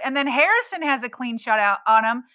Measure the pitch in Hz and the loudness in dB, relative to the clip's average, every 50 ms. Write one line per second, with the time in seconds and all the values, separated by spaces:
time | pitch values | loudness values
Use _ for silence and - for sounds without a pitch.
0 | - 262 262 285 269 277 240 269 302 370 440 466 480 - 392 339 320 294 269 247 | -4 -4 -2 -2 -2 0 0 2 2 4 2 0 0 -4 -8 -6 -2 -2 -2 -2
1 | 233 240 - - 254 240 233 226 - 240 214 214 208 202 202 - - - 220 220 | -4 -8 -10 -10 -8 -8 -8 -8 -2 -2 0 2 2 2 0 0 2 4 4 4
2 | 220 220 233 247 247 _ _ | 4 2 -2 -4 -8 _ _